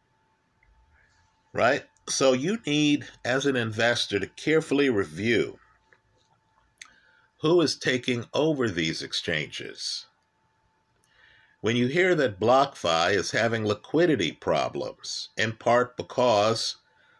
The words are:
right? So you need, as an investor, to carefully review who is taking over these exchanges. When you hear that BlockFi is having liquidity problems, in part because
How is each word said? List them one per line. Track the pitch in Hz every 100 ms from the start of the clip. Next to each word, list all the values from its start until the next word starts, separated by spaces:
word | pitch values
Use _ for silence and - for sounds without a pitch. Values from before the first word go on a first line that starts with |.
| _ _ _ _ _ _ _ _ _ _ _ _ _ _ _
right? | - 113 147 - _ -
So | - 135
you | 127 165 226
need, | 147 147 147 147 - -
as | 117 135
an | 143 127
investor, | 113 107 117 117 - 101
to | 98
carefully | - 151 160 156 143 139
review | 104 82 80 113 104 65 - _ _ _ _ _ _ _ _ _ _ _ _ - _ _ _ _ _
who | 156 175
is | 151 -
taking | - 127 127 120 -
over | 127 156 139 113
these | 85 80 76
exchanges. | 69 - - 78 67 - 50 50 - - - _ _ _ _ _ _ _ _ _ _ _ _ _ _ _
When | 107 120
you | 123
hear | 170 185
that | 165 127 92
BlockFi | 110 131 147 - 87 82 90
is | 101 -
having | 117 113 113 107
liquidity | 101 - 151 175 120 78
problems, | - 90 76 62 69 58 - - - - -
in | 113
part | 110 120 120 120 -
because | 95 - 123 104 110 113 - - _ _ _